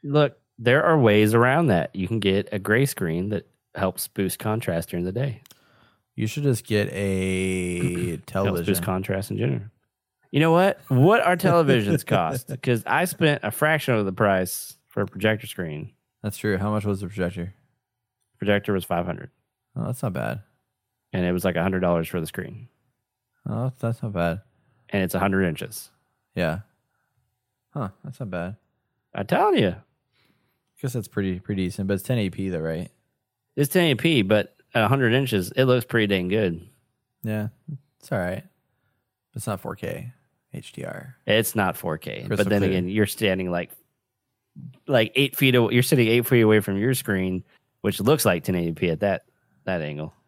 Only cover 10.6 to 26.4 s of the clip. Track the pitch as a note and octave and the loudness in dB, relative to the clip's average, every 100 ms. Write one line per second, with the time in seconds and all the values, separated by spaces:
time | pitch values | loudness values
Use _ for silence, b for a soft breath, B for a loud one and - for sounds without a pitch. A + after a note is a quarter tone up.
10.6 | F#3+ - - C3 D3+ A3+ - F3+ F#3 E3+ | 4 0 0 4 6 6 4 2 4 4
11.6 | D3+ B2+ G2+ C3+ - G2+ D#2+ B2+ - B2+ | 4 4 2 0 0 0 0 -4 -6 -8
12.6 | - A#2 - C#3 F3+ - D#3+ D3 - - | -2 -2 0 0 0 0 2 2 -2 0
13.6 | D3+ D#3 - A#2 G2 F#2+ G#2+ F#2+ F#2 - | 2 2 2 0 0 2 4 4 0 -6
14.6 | - - _ - G2+ F#2+ G#2+ G#2+ A2 - | -12 -18 _ -6 -4 0 0 0 -4 -8
15.6 | E2+ D2+ - _ _ _ G#2+ - G#2 F#2+ | -8 -8 -12 _ _ _ -10 -6 -2 -2
16.6 | G2+ G#2+ G2+ G2 F#2+ G2+ F2 F2+ F2 - | -2 -2 -2 -4 -6 -4 -6 -4 -10 -12
17.6 | _ _ _ _ _ _ _ _ G2 G2+ | _ _ _ _ _ _ _ _ 0 0
18.6 | G2+ G2 F2+ F2 F2 - - _ _ _ | 0 -4 -2 -4 -4 -8 -12 _ _ _
19.6 | _ - A2+ B2+ B2 F2 A1 A1+ - _ | _ -8 -8 -6 -6 -4 -6 -8 -12 _
20.6 | _ _ _ _ _ F#2+ F2+ F2+ F#2 E2+ | _ _ _ _ _ -4 -2 0 0 0
21.6 | F2+ F#2 F2+ F2 E2 F2+ D#2+ - F2+ G#2+ | 0 0 0 0 0 -4 -6 -8 -10 -14
22.6 | A#2+ _ _ _ _ _ _ _ - A2+ | -20 _ _ _ _ _ _ _ -8 -6
23.6 | B2+ B2+ A#2 A2+ A#2 G#2 E2+ E2+ - _ | -6 -4 -6 -4 -6 -2 -2 -2 -10 _
24.6 | _ _ _ G2+ F#2 F#2 G2 F#2+ F#2 D#2 | _ _ _ -2 0 0 0 2 0 -2
25.6 | - - - _ _ _ _ - | -10 -14 -18 _ _ _ _ -4